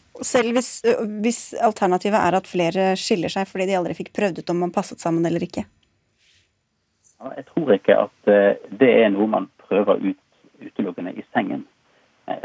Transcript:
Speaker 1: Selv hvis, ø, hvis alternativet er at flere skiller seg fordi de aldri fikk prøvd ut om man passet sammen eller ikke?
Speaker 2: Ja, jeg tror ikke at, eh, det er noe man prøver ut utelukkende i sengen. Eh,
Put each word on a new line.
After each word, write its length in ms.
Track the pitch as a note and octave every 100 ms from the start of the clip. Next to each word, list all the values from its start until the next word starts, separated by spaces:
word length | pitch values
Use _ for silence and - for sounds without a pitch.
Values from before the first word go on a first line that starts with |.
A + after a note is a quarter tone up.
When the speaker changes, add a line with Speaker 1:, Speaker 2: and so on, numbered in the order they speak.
| _ -
Speaker 1:
Selv 320 | - B3+ A#3 A#3+
hvis, 140 | A#3+ - A3+
ø, 40 | - G#3+ G#3+
hvis 200 | A3 A3+ - -
alternativet 560 | A3 G#3+ F#3+ F3+ G#3 G#3+
er 220 | - F#3
at 80 | -
flere 360 | F3+ E3 F#3+ F#3+ F#3
skiller 320 | - G3 D#3+
seg 160 | G3 F#3+
fordi 160 | F#3+ F#3
de 60 | F#3
aldri 160 | F3 F3
fikk 160 | G#3+ -
prøvd 220 | G3+ E3
ut 120 | -
om 80 | F3
man 80 | F3+
passet 300 | F#3 F#3 -
sammen 240 | E3+ E3 E3+
eller 160 | E3+
ikke? 220 | - - - _ _ _ _ _ _ _ _ _ _ _ _ _ _ _
Speaker 2:
Ja, 140 | B2+ C#3+
jeg 80 | -
tror 240 | - D3+
ikke 240 | - - G#2 G#2
at, 240 | _ -
eh, 220 | G2+ G2+ - - G2+
det 80 | C3 A2+
er 80 | G#2+
noe 160 | G2 A2
man 220 | G2+ F#2 _ -
prøver 340 | G2 G#2 -
ut 220 | F#2+ F#2 _ _ _ _
utelukkende 500 | - - F#2 F2 F2+
i 140 | G#2+ -
sengen. 320 | B2 - A#2 - _ _ _ _ _
Eh, 140 | - -